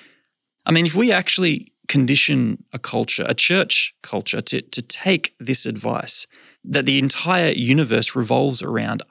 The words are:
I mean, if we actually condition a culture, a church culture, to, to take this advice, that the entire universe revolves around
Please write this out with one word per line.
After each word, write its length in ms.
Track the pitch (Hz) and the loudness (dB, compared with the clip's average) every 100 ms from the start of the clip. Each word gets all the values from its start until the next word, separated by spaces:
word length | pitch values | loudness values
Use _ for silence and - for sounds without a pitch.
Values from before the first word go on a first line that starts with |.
| - _ _ _ _ _ - | -20 _ _ _ _ _ 0
I 60 | |
mean, 140 | 165 170 | 2 2
if 100 | 180 | 2
we 160 | 240 | 2
actually 600 | 190 - - 175 156 - _ - | 2 0 0 0 -2 -6 _ -2
condition 760 | 143 127 135 - 135 113 - _ | 2 4 2 2 2 0 -4 _
a 80 | 123 | -12
culture, 460 | - 117 117 - 120 | -6 -4 -2 -2 -2
a 80 | 120 | 0
church 580 | - 185 - - - - | 2 2 2 0 0 -6
culture, 400 | - 101 - 110 | -8 -6 -4 -4
to, 200 | - - | -4 -6
to 200 | - 127 | -6 -8
take 540 | 117 - 190 175 - - | -6 -4 0 0 -2 -6
this 280 | 120 127 123 | -4 -2 -2
advice, 600 | 104 113 117 - - - - - _ | -4 -4 -4 -2 -2 -4 -10 -20 _
that 220 | - 143 131 | -2 0 2
the 120 | 139 | 2
entire 540 | 135 - 170 185 160 | 0 0 0 2 2
universe 640 | - 123 143 131 - - 131 | 2 2 2 2 0 0 -2
revolves 480 | 110 123 139 123 | 0 2 2 -2
around 400 | - 117 110 113 - | -4 -4 -4 -6 -6